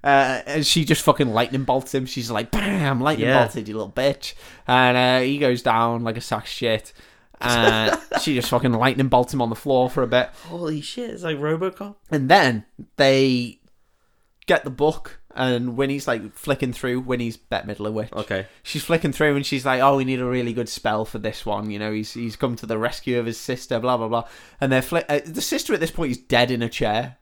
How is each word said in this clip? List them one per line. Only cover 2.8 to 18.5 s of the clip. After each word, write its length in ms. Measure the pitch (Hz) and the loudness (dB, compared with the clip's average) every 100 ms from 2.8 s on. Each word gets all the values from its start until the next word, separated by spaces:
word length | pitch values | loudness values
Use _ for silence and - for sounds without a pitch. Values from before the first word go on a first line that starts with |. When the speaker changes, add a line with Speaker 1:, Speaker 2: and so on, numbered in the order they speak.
| 147 131 | 0 0
Speaker 1:
lightning 280 | 135 156 117 | 0 0 4
Speaker 2:
Yeah. 160 | 135 | 4
Speaker 1:
bolted, 240 | 123 - 107 | 4 0 -8
you 60 | 107 | -8
little 140 | 98 | -6
bitch." 420 | - 139 135 - - - - - | 0 0 0 -10 -14 -20 -14 0
And, 300 | 127 127 123 | 4 6 6
uh, 240 | 127 127 | 4 4
he 140 | 127 143 | 2 2
goes 240 | 139 123 | 2 2
down 420 | 127 113 117 117 | 2 2 2 0
like 120 | 117 113 | -4 -6
a 40 | |
sack 220 | - 110 | -4 -6
of 40 | - | -6
shit. 440 | - 120 110 - - - _ _ - | -4 -2 -2 -4 -20 -20 _ _ -8
And 580 | 120 120 113 110 110 - - | 0 4 4 4 2 0 -2
Speaker 2:
<laughs> 120 | - | -4
Speaker 1:
she 140 | - | 0
just 140 | 131 117 | -2 0
fucking 220 | 123 127 | 0 2
lightning 360 | 117 127 127 139 | 2 2 2 4
bolts 240 | 123 123 | 4 2
him 80 | 143 | -2
on 60 | 120 | -2
the 60 | 113 | -4
floor 320 | 147 131 127 | 0 2 2
for 120 | 135 | 0
a 40 | 123 | 2
bit. 220 | 123 123 - 165 | 2 0 -6 -14
Speaker 2:
Holy 320 | 170 165 156 | -8 -6 -6
shit, 280 | - - 233 | -8 -10 -10
it's 120 | - | -8
like 160 | 175 147 | -6 -4
RoboCop. 580 | 151 160 185 180 202 202 - | -2 -2 -4 -6 -14 -14 -4
Speaker 1:
And 180 | 151 135 | -2 4
then 360 | 190 143 113 - - - - | 6 6 0 -8 -20 -20 2
they 640 | 139 135 135 127 120 - _ _ _ _ _ _ _ _ - | 4 6 4 2 -2 -10 _ _ _ _ _ _ _ _ 0
get 180 | 170 | 0
the 60 | 143 | 0
book, 500 | 127 147 151 - - - | 0 0 0 -10 -14 -18
and 420 | - 127 123 123 120 | -4 0 0 -2 -2
Winnie's, 320 | 139 143 135 | -2 -2 -2
like, 260 | 117 104 | -4 -4
flicking 380 | - - 139 131 | -12 -4 -2 -2
through. 280 | 120 131 123 | -4 -4 -4
Winnie's 360 | 127 123 117 110 | -2 -4 -4 -8
Bette 300 | _ 110 - | _ -6 -4
Midler 200 | 104 104 | -8 -6
witch. 200 | 110 107 | -4 -6
Speaker 2:
Okay. 340 | - 107 98 101 | -8 -4 -4 -6